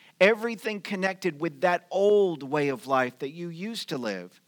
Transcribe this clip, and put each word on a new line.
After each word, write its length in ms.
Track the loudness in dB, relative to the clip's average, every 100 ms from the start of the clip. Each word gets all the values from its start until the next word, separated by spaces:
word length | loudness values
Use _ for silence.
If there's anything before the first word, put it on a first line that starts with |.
| _ 4
everything 600 | 4 4 -2 -6 -6 -8
connected 600 | -6 -2 -2 -2 -4 -4
with 200 | -6 -2
that 260 | 0 0 -2
old 520 | 2 4 6 4 0
way 260 | -2 0 0
of 180 | -2 0
life 320 | 2 2 -2
that 120 | -10
you 180 | -8 -10
used 400 | -8 -8 -8 -8
to 80 | -6
live." 420 | -4 -6 -8 _